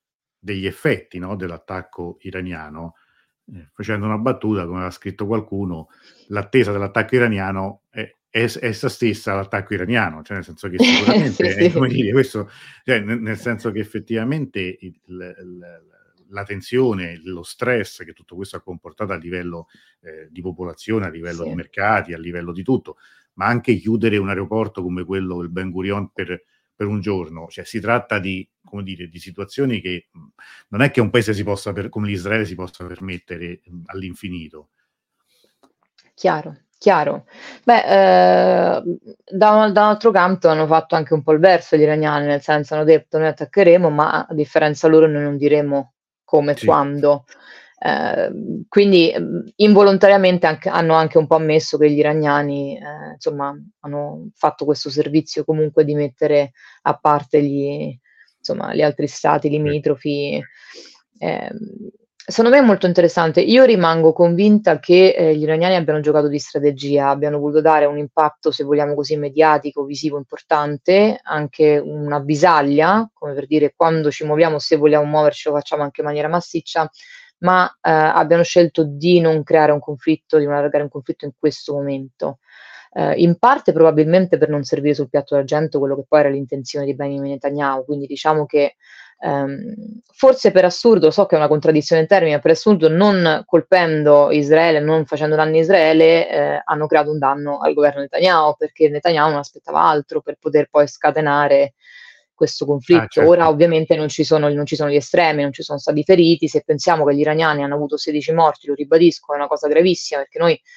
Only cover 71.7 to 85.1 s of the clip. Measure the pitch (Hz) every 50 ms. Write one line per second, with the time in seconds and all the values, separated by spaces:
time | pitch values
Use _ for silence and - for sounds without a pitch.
71.7 | 147 147 143 151 151 151 147 147 147 147 139 143 151 143 160 180 165 151 143 139
72.7 | 143 147 156 175 196 220 226 214 _ _ 160 147 139 139 143 135 151 151 147 139
73.7 | - - 170 165 165 160 151 147 139 - 156 151 151 151 165 165 156 147 - -
74.7 | 165 151 147 151 147 151 147 147 151 151 151 147 143 - - 156 147 147 139 -
75.7 | 156 151 147 143 135 - 156 147 147 147 147 156 170 175 170 - - 165 - -
76.7 | - 170 160 151 - _ - - - - - _ _ _ 175 175 185 185 180 -
77.7 | - _ - 170 160 156 156 156 - 170 165 151 170 170 170 - - 180 175 160
78.7 | - - 160 147 143 143 147 175 180 175 165 160 160 156 147 - - 160 151 151
79.7 | 147 147 - - 147 131 - 165 156 - _ _ - 156 147 143 147 143 143 147
80.7 | 143 151 147 143 - 147 135 - 160 - - 143 131 _ - 151 135 - - -
81.7 | 143 143 139 139 139 135 135 135 _ - - 156 135 - _ _ _ - - -
82.7 | - - - _ - - 160 156 147 - 175 170 170 - - 240 262 - - -
83.7 | 156 160 165 165 156 151 156 156 170 190 185 180 - - - - 151 147 139 -
84.7 | - 143 139 147 147 151 143 123